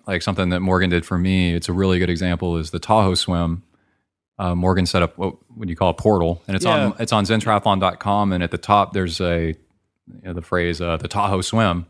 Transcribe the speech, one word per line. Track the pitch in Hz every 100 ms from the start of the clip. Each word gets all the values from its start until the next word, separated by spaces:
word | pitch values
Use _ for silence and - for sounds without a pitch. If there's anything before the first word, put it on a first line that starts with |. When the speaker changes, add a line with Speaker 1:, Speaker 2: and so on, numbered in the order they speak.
| -
Speaker 1:
like, | 90
something | - 95 90
that | 90
Morgan | 92 92 90
did | 87
for | - 90
me, | 92 92 87 85
it's | -
a |
really | 90 95 90
good | 87
example, | 87 90 85 90 82
is | 78
the | 85
Tahoe | - 110 95 90
swim. | - 85 82 87 - _ _ _ _ _ _ -
Uh, | 90
Morgan | 87 90 92 90
set | 92
up | 85 -
what, | 92 - _ 113
what | 98
you | 82
call | 92
a | -
portal, | 107 98 82 85 -
and | 95
it's | 113
on, | 110 127
Speaker 2:
Yeah. | -
Speaker 1:
it's | 110
on | 110 98
zen | 110
triathlon | 113 104 107 95
dot | 92 -
com, | 101 101 101
and | 90
at | 85
the | 87
top | - 101 87
there's | 95 87 82
a, | 90 85 82
you | 78 _ _ _ _ - -
know, | 92
the | 85
phrase, | - 90 87 80
uh, | 87 80
"the | -
Tahoe | 101 101 95
swim," | - 113 104 87